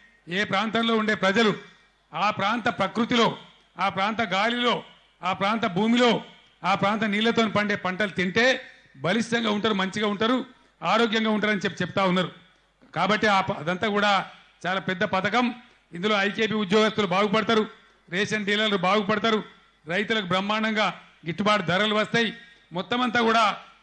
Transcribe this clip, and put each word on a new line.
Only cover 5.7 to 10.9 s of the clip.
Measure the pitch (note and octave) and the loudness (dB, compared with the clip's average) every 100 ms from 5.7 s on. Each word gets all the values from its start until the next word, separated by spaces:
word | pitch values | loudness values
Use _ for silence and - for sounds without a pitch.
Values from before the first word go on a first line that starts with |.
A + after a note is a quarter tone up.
| F3 A3 A#3+ B3 G3+ - - _ _ | 0 2 4 4 2 -2 -20 _ _
ఆ | F3 | -2
ప్రాంత | G3 G3 G#3+ | 0 0 0
నీళ్లతో | G#3+ G3+ A3+ A3+ A3 | 0 0 2 2 2
పండే | F#3+ G#3 G3+ | 2 0 -2
పంటలు | F3+ F3+ G#3 D#3 | -4 -4 -4 -2
తింటే | F3+ G#3 B3 C4 - - _ C3+ | -2 2 2 2 -6 -20 _ -8
బలిష్టంగా | C#3+ G#3+ G#3+ A#3 A3+ | -2 -2 0 -2 -2
ఉంటారు, | G#3 A3 | -2 0
మంచిగా | G3+ F#3 G#3 G#3+ | 0 -2 -2 -2
ఉంటారు, | G3+ A3 B3+ - - _ - | 0 0 0 -4 -14 _ -8
ఆరోగ్యంగా | E3 | 0